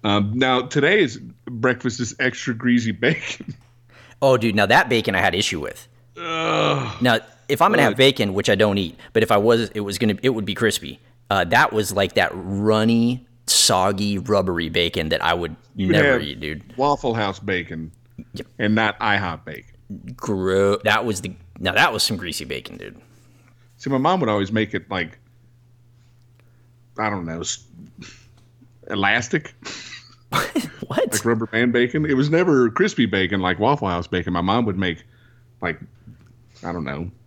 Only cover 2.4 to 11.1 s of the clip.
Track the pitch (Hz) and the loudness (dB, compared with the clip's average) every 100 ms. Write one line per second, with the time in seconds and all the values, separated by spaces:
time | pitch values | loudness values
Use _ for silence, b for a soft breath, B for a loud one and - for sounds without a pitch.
2.4 | - 113 120 120 110 98 123 165 - - | -8 -4 2 2 0 0 0 0 -6 -12
3.4 | - - _ _ _ B B B 139 127 | -14 -18 _ _ _ B B B 2 4
4.4 | 113 104 101 127 147 120 107 95 95 90 | 2 2 4 4 4 0 2 2 2 0
5.4 | - 85 69 - - _ _ - 170 160 | -2 -4 -8 -12 -20 _ _ -12 -8 -4
6.4 | 160 156 151 147 120 98 123 110 - - | -2 0 0 0 -4 -2 0 0 -2 -20
7.4 | _ 135 180 214 135 104 135 135 104 95 | _ 2 4 4 2 6 4 4 -2 0
8.4 | 98 101 107 101 85 - B 113 107 107 | 2 4 4 2 -4 -8 B 0 4 4
9.4 | 107 117 110 107 101 98 110 101 127 113 | 4 2 2 -6 -6 0 0 2 0 -2
10.4 | 98 95 113 - 69 67 b | -4 0 0 0 -8 -18 b